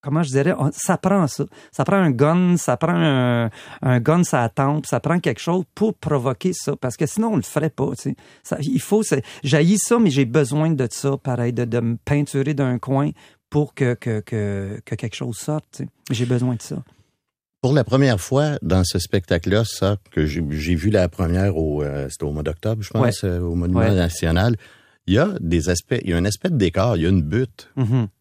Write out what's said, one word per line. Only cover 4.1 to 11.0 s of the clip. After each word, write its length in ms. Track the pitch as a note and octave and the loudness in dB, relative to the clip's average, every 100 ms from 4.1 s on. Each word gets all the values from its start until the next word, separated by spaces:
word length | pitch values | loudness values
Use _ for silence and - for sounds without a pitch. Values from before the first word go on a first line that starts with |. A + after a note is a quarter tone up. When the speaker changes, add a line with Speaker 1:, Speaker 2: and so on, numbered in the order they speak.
| E3 | 2
Speaker 1:
ça 240 | F3 C#3+ A#2 | 4 2 0
tempe, 300 | - C#3 D3+ C#3 | 0 0 0 -2
ça 140 | B2+ | -4
prend 180 | - E3+ | 0 0
quelque 220 | D3 A#2+ | 0 -2
chose 240 | - F3+ F3 | -2 -2 -2
pour 200 | - G#3+ | -2 -2
provoquer 580 | - D#3 D3 B2 B2+ F#3 | -2 -2 0 0 -2 -2
ça. 220 | F#3 - C#3+ | -2 -6 -4
Parce 200 | B2+ - | -6 -4
que 80 | D3+ | -4
sinon, 260 | - A3+ | -2 0
on 40 | G3 | 0
le 60 | |
ferait 280 | G#2+ - D#3+ | -2 -2 -2
pas, 180 | - C3+ - | -2 -4 -4
tu 140 | - | -8
sais. 60 | - - - | -8 -12 -20
Ça, 160 | - - | -8 -4
il 200 | C#3+ C4 | -2 -2
faut, 220 | - G#3 | 0 0
c'est, 200 | G#3+ C3+ - - | 2 -2 -2 -8
j'haïs 340 | D3 D3+ E3 G#3 | 2 4 4 4
ça, 200 | - A#3 | 2 4
mais 120 | G#3+ | 4
j'ai 160 | C3+ B2 | 4 2
besoin 440 | C#3 C#3 D3+ D#3+ | 2 2 0 0
de 160 | D#3 B2 | 0 -2
ça, 260 | - | -2